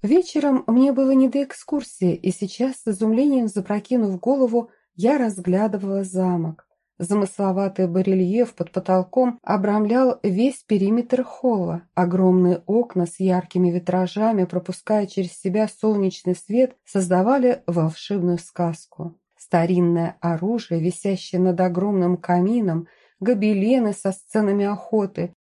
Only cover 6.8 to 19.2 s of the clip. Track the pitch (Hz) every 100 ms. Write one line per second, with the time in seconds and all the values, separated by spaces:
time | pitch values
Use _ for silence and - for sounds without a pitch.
6.8 | _ _ 175 202 196 - 196 185 196 196
7.8 | 185 175 190 190 180 214 233 - - -
8.8 | 185 185 185 - 254 240 - 202 202 208
9.8 | 208 240 262 - 190 180 254 262 _ 208
10.8 | 196 226 240 254 247 - 262 214 175 170
11.8 | - - 180 185 185 185 180 175 - 214
12.8 | 240 - 175 - 190 185 175 180 180 175
13.8 | 170 180 180 202 220 214 175 180 180 185
14.8 | - 214 196 - 180 - 190 190 214 -
15.8 | 214 208 190 - 185 180 - 220 254 -
16.8 | _ 196 180 180 202 277 247 240 - 175
17.8 | 160 160 - 202 175 175 - - 170 160
18.8 | - - 165 -